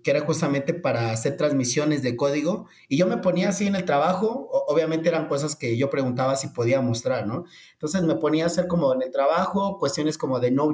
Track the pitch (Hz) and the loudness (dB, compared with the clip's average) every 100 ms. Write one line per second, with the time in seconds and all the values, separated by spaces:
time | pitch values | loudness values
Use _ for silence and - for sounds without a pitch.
0 | - - - 156 139 139 - 120 139 120 | 0 0 0 0 0 0 -2 -2 0 0
1 | 117 110 143 - 151 135 123 151 151 143 | 0 -2 -2 0 0 0 0 0 2 2
2 | 127 117 143 147 156 214 - - - 143 | 0 0 0 0 -2 -4 -6 -16 -2 2
3 | 180 - 185 170 202 196 202 196 - 143 | 2 2 0 0 0 0 0 -2 0 2
4 | 160 185 220 262 - 139 143 151 160 160 | 2 2 0 -2 -2 -2 0 2 2 0
5 | 165 160 151 143 151 - 123 117 139 143 | 0 0 0 -2 -4 -4 -2 0 0 0
6 | 127 120 131 135 - - 117 135 123 113 | -2 0 0 0 -4 -2 2 2 2 -2
7 | - 85 101 135 175 - - _ 151 190 | -2 -2 -2 -6 -8 -18 -20 _ -4 0
8 | 160 - 147 156 170 180 175 170 180 131 | 0 2 2 2 0 0 0 2 2 2
9 | 127 135 139 170 185 196 196 190 139 - | -2 0 2 2 0 0 -2 -2 -4 -2
10 | 151 151 139 127 123 135 151 | -2 -2 -2 0 0 2 2